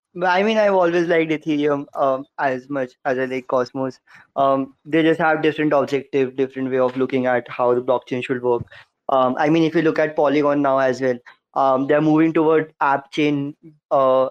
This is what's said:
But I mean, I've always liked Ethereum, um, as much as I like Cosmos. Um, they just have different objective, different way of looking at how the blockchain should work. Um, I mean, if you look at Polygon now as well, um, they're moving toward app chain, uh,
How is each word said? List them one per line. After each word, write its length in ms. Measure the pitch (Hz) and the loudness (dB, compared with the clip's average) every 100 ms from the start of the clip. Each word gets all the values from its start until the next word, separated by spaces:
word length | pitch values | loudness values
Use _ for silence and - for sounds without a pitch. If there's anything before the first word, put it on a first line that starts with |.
| _ | _
But 140 | 175 180 | -4 0
I 160 | 180 | 0
mean, 140 | 208 220 | 0 2
I've 160 | 208 | 2
always 340 | 190 175 175 170 | 2 2 0 0
liked 240 | 170 160 | 0 0
Ethereum, 540 | 151 160 147 147 143 143 - | -4 -2 -2 0 -2 -4 -2
um, 300 | 139 131 139 - | -2 -2 -6 -6
as 320 | 143 131 127 | -4 -4 -6
much 220 | 143 127 _ 147 | -6 -6 _ -4
as 120 | 127 | -4
I 80 | 131 | -2
like 220 | 131 123 | -6 -2
Cosmos. 500 | 131 123 139 131 - _ - _ - | -2 -2 -4 -8 -8 _ -20 _ -2
Um, 400 | 139 135 135 _ | 0 0 -2 _
they 200 | 151 156 | -2 0
just 180 | 156 160 | 2 2
have 200 | 165 156 | 0 2
different 300 | 156 147 151 | 0 0 0
objective, 640 | 147 127 139 127 139 131 127 | 2 0 -4 -2 -2 -2 -2
different 340 | 131 135 131 | -4 -4 -4
way 100 | 127 | 0
of 180 | 127 127 | 0 0
looking 300 | 131 135 127 | -2 -2 0
at 200 | 123 117 | -2 -4
how 260 | - 123 | -2 0
the 80 | 123 | 0
blockchain 420 | 127 120 - 127 | 0 -2 -2 -8
should 200 | 120 127 | -6 -4
work. 200 | 123 117 117 - - _ - | -2 -2 -4 -18 -20 _ -2
Um, 280 | 135 127 131 | 0 0 0
I 100 | 151 | 0
mean, 140 | 160 | 2
if 100 | 160 | 2
you 80 | 165 | 2
look 180 | 160 151 | 0 0
at 180 | 156 151 | -2 0
Polygon 440 | 147 143 143 143 | 0 2 0 0
now 180 | 143 135 | 0 2
as 200 | 131 127 | 0 0
well, 180 | 131 120 - - _ | -2 -4 -8 -20 _
um, 340 | - 135 131 139 | -2 0 0 2
they're 140 | 147 | 2
moving 320 | 156 156 165 | 4 4 2
toward 400 | 160 156 160 156 _ | 2 2 2 0 _
app 300 | 147 139 - | 0 0 -2
chain, 440 | - 147 147 143 151 165 151 _ | -2 -2 0 -6 -12 -20 _ _
uh, 380 | 147 131 131 131 | 0 2 2 0